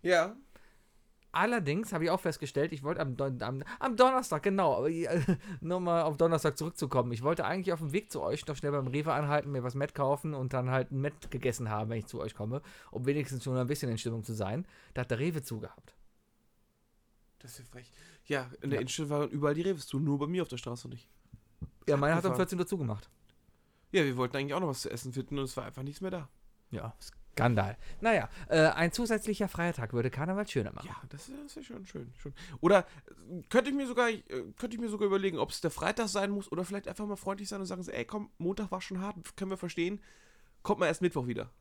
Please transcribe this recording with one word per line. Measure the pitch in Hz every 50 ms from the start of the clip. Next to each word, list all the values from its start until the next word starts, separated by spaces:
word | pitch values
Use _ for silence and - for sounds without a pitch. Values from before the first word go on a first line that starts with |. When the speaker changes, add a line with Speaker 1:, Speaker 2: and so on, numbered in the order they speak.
Speaker 1:
Ja. | - 175 180 165 170 202 226 277 - - - - - - - - _ _ _ - _ _ _ _ _ _
Speaker 2:
Allerdings | - 160 196 233 240 226 160 139 151 208 220 -
habe | 196 156 165
ich | 160
auch | 180 180
festgestellt, | - 170 - - 151 135 - 139 156 160
ich | 160 135
wollte | 131 151 151 156
am | 156 135 123
Don-, | 139 143 135 127 120
am, | 107 123 135 135 - - - -
am | - 262 226
Donnerstag, | 233 254 262 262 254 - - 160 147
genau, | - 202 190 196 180 147 113
aber, | 98 135 156
äh, | 165 165 165 113 170 170 127 196 165 -
<laughs> | - 208 170 127
nochmal | - 165 180 185 180 170 170 170 156
auf | 160 151
Donnerstag | 139 165 160 165 151 - 151 -
zurückzukommen. | - 156 170 - - 147 127 - 127 117 120
Ich | 117 113
wollte | 127 151 170 - -
eigentlich | 110 175 190 175 180 170
auf | 156
dem | 165 143
Weg | 147 214 208 -
zu | - -
euch | 71 92 135 151 -
noch | 160 143
schnell | - - 143
beim | 143 139 131
Rewe | 127 131 147 147 160
anhalten, | 131 143 147 143 147 147 143 143
mir | 139 127
was | 120 127 127
Met | 135 143 - -
kaufen | 151 139 135 143 - - 156
und | 147 131 127 127 135
dann | 127 123 127
halt | 131 131 127 -
ein | 135 131
Met | 139 147 - - - -
gegessen | - 120 131 123 113 - 117 107
haben, | 107 107 110 110
wenn | 117 110
ich | 107
zu | - - -
euch | 80 110 -
komme, | - 107 113 127 147 - - - - - -
um | - 120 123
wenigstens | 139 143 151 127 135 135 120 -
schon | 131 127
ein | 127 123
bisschen | 123 147 - 131 120
in | 113 107
Stimmung | - 120 113 110 110
zu | -
sein. | 110 107 98 98 113 165 185 - - - - - -
Da | 127
hat | 123 -
der | 120 110
Rewe | 151 180 160 -
zugehabt. | - - 117 107 107 - - - _ - _ _ - - _ _ _ _ _ _ _ _ _ _ _ _ _ _ _ _ _ _ _ _ _ _ _ _ _ _
Speaker 1:
Das | - 117
ist | - -
ja | 120
frech. | - 123 123 120 - - - - - - - _
Ja, | - 143 135 127 123 - -
in | - 139
der | 143 -
Speaker 2:
Ja. |
Speaker 1:
Innenstadt | 131 131 - - 151 143
waren | 147 147 147 -
überall | - 143 151 147 147
die | 165
Reves | 170 196 185 143 -
zu, | - - 135
nur | 160 139 143 139
bei | 147
mir | 156 180 185
auf | 165 -
der | 127 120
Straße | - 117 123 123 - 123
nicht. | 123 117 - _ - - _ _ - - _ _ _ - - - _ - -
Speaker 2:
Ja, | - 143 139
meine | 143 151 165
hat | 170 180
um | 185
Speaker 1:
Abgefahren. | 123 190 180 -
Speaker 2:
vierzehn | 190 175
Uhr | 180
zugemacht. | - 196 170 135 110 104 101 - - _ _ _ _ _ _ _ _ _ _ _ _ _ _ _ -
Speaker 1:
Ja, | - 185 151
wir | 135 123
wollten | 127 123 120 - 135
eigentlich | 139 143 143
auch | 180
noch | 185 147
was | 127 -
zu | - -
essen | - 113 - 127
finden | 123 135 117 - 143 139
und | 135
es | 123 -
war | 127 -
einfach | - - 131
nichts | 135 143 147 -
mehr | 190 185
da. | 175 170 139 - - - - - _ _ _ _
Speaker 2:
Ja, | 120 92 - 117 - - - - - - - - -
Skandal. | - 117 123 117 104 98 98 110 - - - - -
Naja, | 208 226 214 156 101 - - - - -
äh, | 160 160 156 156
ein | - - 170 170
zusätzlicher | - 240 240 220 220 214 - 220 196 - 202 180
Feiertag | - 175 170 175 - - 117 104
würde | 120 120 117 127
Karneval | - 135 156 185 190 202 208 -
schöner | - 127 101 -
machen. | - - -
Speaker 1:
Ja, | - - - - -
das, | - 139 - 262 269 285 294
das | 285 -
wäre | - 262
schon | - 233 202 185
schön, | - - 147 123 120 123 -
schön. | - 143 - - 175 185 143 -
Oder, | 156 175 202 185
äh, | - - - 147 - - - - 85 123 180 170 - -
könnte | - 254 226 285
ich | 269
mir | 285 269
sogar, | 240 220 240 240 233
äh, | 220 - - - - 127 82 - -
könnte | - 247 220 240
ich | 220
mir | 233 214
sogar | 208 208 214
überlegen, | 196 196 196 202 190 165 120
ob | - -
es | - -
der | - 160
Freitag | - - 160 185 208 240 226 190
sein | 196 202 202 202
muss | 202 202 190 -
oder | - 175 180
vielleicht | 170 202 202 - -
einfach | 180 - 208
mal | 208 202
freundlich | - - 196 196 196 202 190
sein | 208 196
und | 190
sagen | 180 190 180
so, | 170 -
„Ey, | - 120 120
komm, | - 208 208 202 - - -
Montag | 170 180 196 220 208 180
war | 185 185
schon | - - 190 180
hart, | 190 208 196 175 - - -
können | - 196 190
wir | 190 -
verstehen, | 180 165 - 170 165 185 208 - - - - - - - - - - - _ -
kommt | - - 208 -
mal | 180
erst | 151 165 -
Mittwoch | 180 170 - 143 123
wieder.“ | 123 113 - - - - _